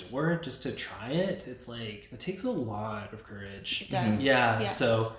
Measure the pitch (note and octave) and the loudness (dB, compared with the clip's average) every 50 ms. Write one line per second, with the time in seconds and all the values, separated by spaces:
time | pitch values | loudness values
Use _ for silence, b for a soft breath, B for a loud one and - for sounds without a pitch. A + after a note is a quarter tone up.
0 | - - A#2 C#3 D#3 E3 E3+ E3 - C3 B2 - - C3 G#2+ - - - - - | -12 -8 -4 0 0 2 2 0 -2 -4 -4 -4 -4 -4 -6 -6 -8 -8 -10 -8
1 | A2 B2 D3+ F3 F#3+ G3 - - - B2+ B2+ - - B2 A#2 A#2 A2+ G#2+ G#2 - | -6 -2 0 0 0 0 -2 -4 -6 -10 -12 -10 -10 -10 -8 -8 -8 -8 -8 -10
2 | - - A#2+ A#2+ - F3+ F#3+ - - B3+ A#3 E3 B2 A2 G#2 G#2 G#2+ A2 G#2+ G#2 | -12 -14 -12 -8 -6 -6 -4 -2 -2 -2 0 0 -2 -2 -2 -4 -4 -4 -4 -6
3 | G2 - A2 G#2 - - G#2+ G2+ G2+ G2 G2 G2 - - - - - - F#3+ F#3 | -6 -8 -10 -12 -14 -12 -12 -12 -10 -10 -12 -10 -6 -4 -4 -4 -4 -2 0 2
4 | A#2 G#2+ G#2+ G#2 - C#3 C3+ B2 A#2+ A#2 A2 A2 G#2+ G2+ - - C3+ A#2 A2+ A2 | 4 4 4 6 6 6 6 8 8 6 6 4 2 2 2 4 4 4 4 4
5 | A2 A2+ - | 2 0 -2